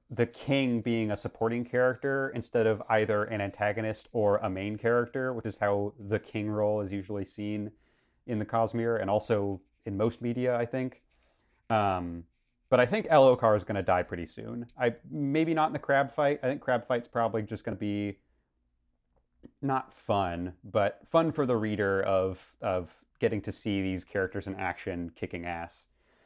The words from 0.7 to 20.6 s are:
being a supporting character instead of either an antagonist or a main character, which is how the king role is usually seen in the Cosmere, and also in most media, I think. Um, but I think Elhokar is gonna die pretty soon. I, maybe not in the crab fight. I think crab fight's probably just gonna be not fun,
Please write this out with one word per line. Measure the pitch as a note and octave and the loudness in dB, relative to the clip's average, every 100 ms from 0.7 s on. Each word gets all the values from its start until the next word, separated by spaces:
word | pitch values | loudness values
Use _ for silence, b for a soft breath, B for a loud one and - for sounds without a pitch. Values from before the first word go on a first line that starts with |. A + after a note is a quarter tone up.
| A#2+ | 0
being | A2+ A2+ G#2+ | 0 0 0
a | G2+ | -2
supporting | - - A2+ A#2+ | -6 -2 -2 -2
character | A#2+ B2 B2+ B2+ C#3 C3+ C3+ B2 | -2 2 2 2 -2 -2 -2 -6
instead | - A#2+ A2 | -2 2 2
of | G#2 - | 2 2
either | A2 G#2+ G#2 | 2 2 0
an | G#2+ A2 | 0 -2
antagonist | G2 - G#2 G#2 A2 G#2+ - | -4 -2 -2 0 -4 -6 -6
or | A#2 G#2 G#2 | 0 2 2
a | G#2+ | 0
main | F#2 G2 G#2+ | -4 -6 -2
character, | A#2 A#2+ A#2+ C3+ C3 | 2 2 0 -4 -4
which | A#2+ G#2+ | -4 -8
is | - | -2
how | G#2 G2+ G2+ - G2+ | 0 2 -2 -6 -4
the | G#2 | -4
king | - A2 G#2 | -2 -6 -2
role | G#2+ G#2 G#2+ | 0 0 0
is | G2 | -2
usually | G2+ G2 G#2 | -6 -6 -6
seen | F#2+ - G#2 G#2+ G#2 - _ _ _ _ - | -6 -8 -6 -6 -6 -12 _ _ _ _ -6
in | A2 | -4
the | G#2+ | -2
Cosmere, | A2+ A2+ A#2+ A#2 A2+ | 0 0 0 0 0
and | G2 | 0
also | G#2 - G#2+ G2+ F#2+ - _ - | 0 0 0 0 -6 -10 _ -8
in | G2+ | -2
most | A2+ - | -2 0
media, | A#2+ A#2 B2 A#2+ | -6 -2 -2 -2
I | A#2 | -2
think. | C3 B2+ - _ _ _ _ _ _ _ | -4 -6 -8 _ _ _ _ _ _ _
Um, | A2 G2+ F#2 F2 E2+ F2 _ _ _ _ | 2 4 0 -4 -8 -14 _ _ _ _
but | B2+ | 4
I | B2 | 4
think | G#3+ - | 2 4
Elhokar | D#3 C3+ B2 A2+ G#2+ | 8 8 8 4 4
is | |
gonna | - G2+ | 2 -2
die | F#2 F2+ | 2 2
pretty | F2 F2 E2+ | 0 -6 -8
soon. | - A2 A#2+ A#2 - | -12 -10 -10 -10 -2
I, | B2 A2 - | -2 -2 -10
maybe | D3+ C#3 D3+ E3 | -4 0 0 2
not | D#3 D#3 | 2 0
in | |
the | D3+ | -2
crab | - C#3 C#3 | 2 2 2
fight. | - C#3+ D3 | 2 0 2
I | B2+ | -2
think | C#3+ | -2
crab | - B2 - | 0 -2 0
fight's | A#2+ - | -4 -2
probably | A#2+ A2+ A2 | -2 0 0
just | G#2+ G#2+ | -4 -6
gonna | - G2 | -8 -6
be | G#2 G2+ G#2 G2 _ _ _ _ _ _ _ _ _ _ _ _ - _ | -4 -2 -4 -8 _ _ _ _ _ _ _ _ _ _ _ _ -20 _
not | C#3 C3 - | -2 -2 -4
fun, | - - G2+ F#2 E2+ F2+ F2+ | -14 -2 0 0 -2 -6 -10